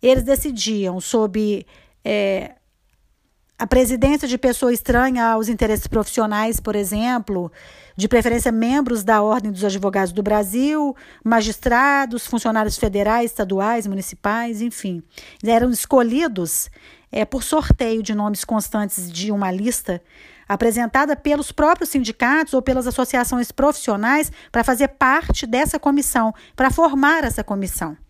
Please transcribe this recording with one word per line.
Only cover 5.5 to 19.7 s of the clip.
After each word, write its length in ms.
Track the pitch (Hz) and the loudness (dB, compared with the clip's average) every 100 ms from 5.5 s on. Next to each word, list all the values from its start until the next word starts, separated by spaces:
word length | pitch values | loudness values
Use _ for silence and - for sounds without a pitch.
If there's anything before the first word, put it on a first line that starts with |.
| 220 220 214 - | 0 0 0 -2
profissionais, 720 | 226 208 - 220 208 220 226 | -2 -2 -2 -2 0 -2 -4
por 160 | - 208 | -4 -4
exemplo, 760 | 196 208 233 247 208 190 175 - - - - - | -4 -2 -2 -2 -2 -4 -6 -10 -20 -20 -20 -4
de 100 | 196 | 2
preferência 440 | 247 240 233 247 | 2 2 0 0
membros 500 | 226 233 277 254 233 | 0 2 2 2 0
da 200 | 196 214 | 2 4
Ordem 280 | 208 214 214 | 4 0 -2
dos 140 | 190 | -2
Advogados 480 | 202 196 196 196 185 | -2 0 -2 0 -2
do 100 | 175 | -2
Brasil, 720 | 202 208 202 214 277 302 285 254 - - | 0 0 0 0 0 0 -2 -4 -14 -8
magistrados, 1000 | 220 226 214 214 - 240 277 277 269 233 - | 0 2 0 -2 0 2 4 2 0 -4 -4
funcionários 520 | 240 233 220 214 - | -4 -2 0 -2 -2
federais, 540 | 220 202 202 226 233 | -2 0 0 2 0
estaduais, 540 | - 196 196 202 233 208 | -4 -4 -2 0 -2 -4
municipais, 760 | 196 185 - 202 220 233 220 | -6 -8 -6 -4 -2 -4 -4
enfim. 400 | 233 - 202 175 - - - - | -6 -6 -8 -8 -10 -20 -20 -8
Eram 260 | 214 233 247 | 2 4 4
escolhidos, 1000 | 233 - 269 240 247 330 196 170 - - - - - _ | 0 2 4 4 2 0 -2 -4 -4 -8 -12 -20 -20 _
é, 140 | - | -4
por 180 | 214 269 | -2 -4
sorteio 600 | - 311 294 - 233 226 | -2 -2 2 0 2 -2
de 120 | 208 | -2
nomes 300 | 208 208 208 | -2 -2 -4
constantes 680 | - 220 208 214 208 - 180 | -2 -2 -2 -4 -4 -6 -8
de 220 | 170 202 | -8 -4
uma 180 | 202 196 | -2 -2
lista 520 | 185 214 | -2 -2